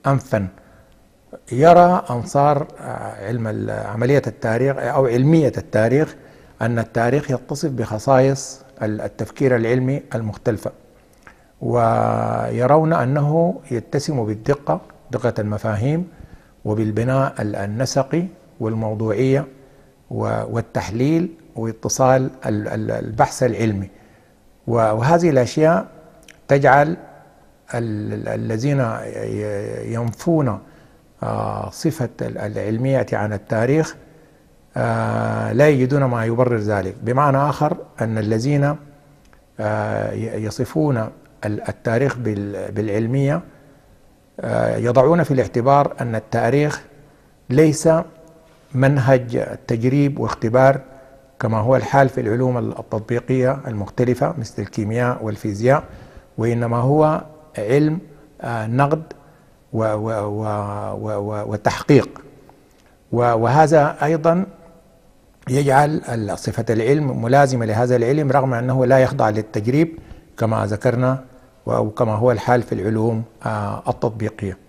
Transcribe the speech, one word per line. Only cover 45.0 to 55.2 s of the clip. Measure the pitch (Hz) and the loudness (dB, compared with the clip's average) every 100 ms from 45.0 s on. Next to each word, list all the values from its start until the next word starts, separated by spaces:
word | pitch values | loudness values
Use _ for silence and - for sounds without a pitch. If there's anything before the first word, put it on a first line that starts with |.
| 131 170 | 4 4
في | 151 | 2
الاعتبار | 131 107 123 120 143 143 - | 0 0 0 2 2 2 -4
أن | 123 | -6
التاريخ | 110 - 117 117 139 147 - - - - _ _ _ - | -6 -4 -2 2 2 0 -4 -14 -20 -20 _ _ _ -2
ليس | 127 156 147 165 160 170 - - - _ _ _ | 4 4 4 2 2 0 -16 -20 -20 _ _ _
منهج | 127 135 143 120 131 117 - - 113 - | 2 2 4 4 2 2 -4 -4 -8 -4
تجريب | 117 123 139 143 151 | 0 2 2 0 0
واختبار | 110 - 113 123 135 139 - - - - _ _ | -6 -4 0 4 4 4 -6 -20 -20 -20 _ _
كما | 113 110 | -2 0
هو | 110 131 | 2 2
الحال | - 139 135 | 4 4 4
في | 131 | 2
العلوم | 120 120 127 123 | -2 0 0 -2
التطبيقية | 110 - - 110 107 120 - 131 127 139 135 | -4 -8 -6 -8 -4 -4 0 2 2 0 -6
المختلفة | 107 98 - 123 123 143 165 | -8 -6 0 0 2 0 -2
مثل | 110 - | -10 -8
الكيمياء | 104 - 104 117 123 123 | -8 -4 -2 0 -2 -2